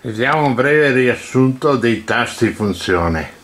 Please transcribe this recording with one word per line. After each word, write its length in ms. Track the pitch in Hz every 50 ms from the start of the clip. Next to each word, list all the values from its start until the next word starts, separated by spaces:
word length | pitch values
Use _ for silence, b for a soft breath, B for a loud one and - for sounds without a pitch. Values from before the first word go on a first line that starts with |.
Vediamo 420 | - 127 107 107 123 135 151 156 151
un 100 | 139 123
breve 380 | 113 131 143 151 151 151 139
riassunto 840 | 127 127 127 123 110 98 - - - 131 131 131 131 131 - 151 139
dei 260 | 123 107 117 113 107 -
tasti 460 | - 107 117 120 - - - 117 107
funzione. 800 | - - 107 101 92 87 - - 92 87 85 85 82 78 73 - - -